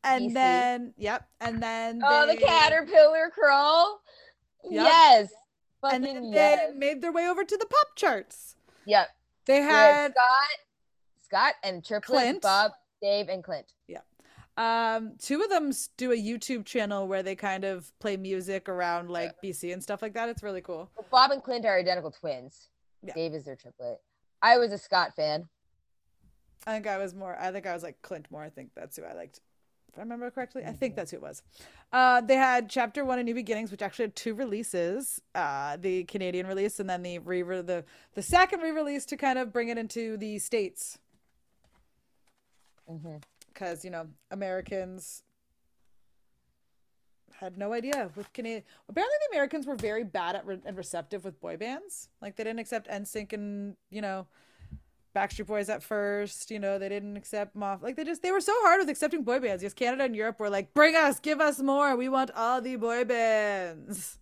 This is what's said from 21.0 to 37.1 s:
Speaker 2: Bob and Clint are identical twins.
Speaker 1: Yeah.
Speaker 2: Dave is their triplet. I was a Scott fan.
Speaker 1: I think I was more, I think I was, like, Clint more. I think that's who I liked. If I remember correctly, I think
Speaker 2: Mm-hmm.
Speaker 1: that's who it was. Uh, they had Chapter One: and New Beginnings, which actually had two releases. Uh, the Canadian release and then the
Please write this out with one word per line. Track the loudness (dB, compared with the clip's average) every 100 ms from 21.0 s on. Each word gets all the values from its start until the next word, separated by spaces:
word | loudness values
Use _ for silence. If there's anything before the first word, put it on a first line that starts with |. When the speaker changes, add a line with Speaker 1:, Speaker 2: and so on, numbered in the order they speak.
| 2
Speaker 2:
Bob | 6 6
and | 4
Clint | -4 -2 2
are | 2
identical | 2 -2 -4
twins. | -10 -8 -8 -10 -20 _ _ _ _
Speaker 1:
Yeah. | -14
Speaker 2:
Dave | -8 -6
is | -8
their | -12 -16
triplet. | -18 _ -12 -12 _ _ _ _
I | 6 6
was | 4
a | -4
Scott | -2 0 0
fan. | -2 -4 -4 -8 _ _ _ _ _ _ _ _ _ _ _ -8
Speaker 1:
I |
think | -8 -6
I | -6
was | -6
more, | -10 -12 -8
I | -6
think | -6 -8
I |
was, | -8
like, | -10 -16
Clint | -14 -14 -14
more. | -16
I | -16
think | -18 -20
that's | -18 -18 -16
who |
I | -16
liked. | -14 -16 _ _ _ _ _ _
If | -18
I |
remember | -14 -12 -12
correctly, | -10 -10 -10
I | -12
think | -6 -6
Speaker 2:
Mm-hmm. | -6
Speaker 1:
that's | -12
who | -12
it |
was. | -16 -18 _ _ -20 -20 _
Uh, | 4 6 6
they | 4 4
had | 4 2 0
Chapter | -2 -2 -2 -4
One: | -2
and | -4
New |
Beginnings, | -6 -4 -6 -6
which | -8
actually | -8 -4
had | -6 -4
two | -8
releases. | -6 -6 -6 -6 -4 -2 -4 -6 -10 _
Uh, | -6 -4 -4 -6 -6
the | -4 -4
Canadian | -4 -6 -4 -4 -6
release | -4 -4 -4
and | -6
then | -6
the | -8